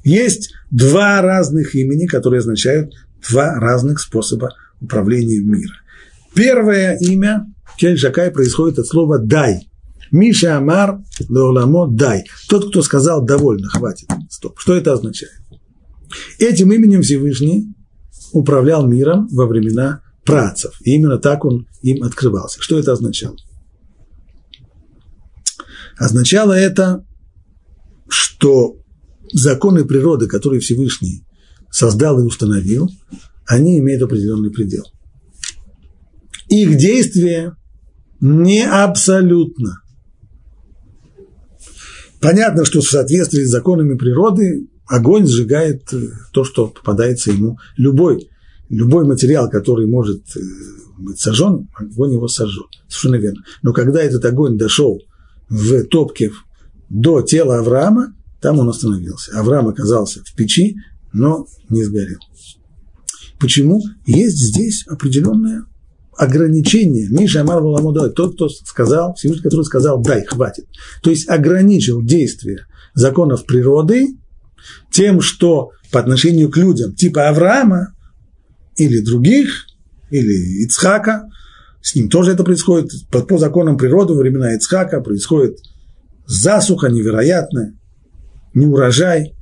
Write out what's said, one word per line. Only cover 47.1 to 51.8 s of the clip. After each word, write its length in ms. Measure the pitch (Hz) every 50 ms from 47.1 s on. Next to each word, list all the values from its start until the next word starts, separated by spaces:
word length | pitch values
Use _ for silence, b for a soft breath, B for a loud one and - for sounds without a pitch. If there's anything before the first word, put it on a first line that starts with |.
| 123 120 - 104
ему. 260 | 101 101 104 117 123 B B B B
Любой, 520 | - 123 139 135 135 180 170 123 90 - _ _ _ _ - _ - - -
любой 360 | 110 107 117 120 143 175 160
материал, 440 | 139 135 - 131 123 151 - 120 110
который 380 | - 104 92 - 123 113 110
может, 360 | 107 120 127 113 104 98 - - - -
э, 40 | - 95 95 92 - - - - - - - -
быть 220 | - 95 98 95 -
сожжен, 480 | - 117 110 113 170 202 180 131 101 - -
огонь 380 | -